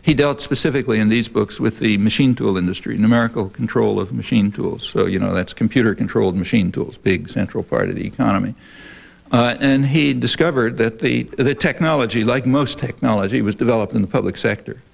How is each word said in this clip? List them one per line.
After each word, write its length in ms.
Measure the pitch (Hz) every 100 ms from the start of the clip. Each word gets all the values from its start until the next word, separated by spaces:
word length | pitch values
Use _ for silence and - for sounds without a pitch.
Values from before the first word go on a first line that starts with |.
he 120 | -
dealt 260 | 143 147 135
specifically 600 | - 139 160 135 120 110
in 100 | 107
these 180 | 120 113
books 320 | 110 104 -
with 200 | 113 -
the 180 | 113 101
machine 380 | 107 - 135 120
tool 200 | 110 95
industry, 420 | 90 92 - -
numerical 520 | 107 117 117 117 95
control 500 | - 110 123 110 101
of 140 | 98
machine 380 | 120 107 117 101
tools. 360 | 98 - - -
So, 200 | - 98
you 120 | 95
know, 140 | 95
that's 180 | 92 95
computer-controlled 880 | - 113 131 113 98 110 113 98 90
machine 340 | 87 117 87
tools, 260 | - - -
big 300 | 98 90 90
central 360 | - 101 -
part 260 | - - 101
of 60 | -
the 100 | -
economy. 480 | - 110 98 101 - - - - - - - -
Uh, 240 | 120 120 120
and 240 | 139 135 139
he 280 | 156 143
discovered 640 | 127 123 - 160 135 117 -
that 220 | 113 -
the, 240 | 143 120
the 320 | - - 135 139
technology, 680 | 165 - 160 151 117 113
like 220 | 110 127 127
most 320 | 135 139 -
technology, 640 | 123 - 127 107 98 123
was 140 | 104 101
developed 380 | 123 113 101
in 80 | 113
the 60 | 98
public 300 | 127 95 92
sector. 440 | - 107 - - -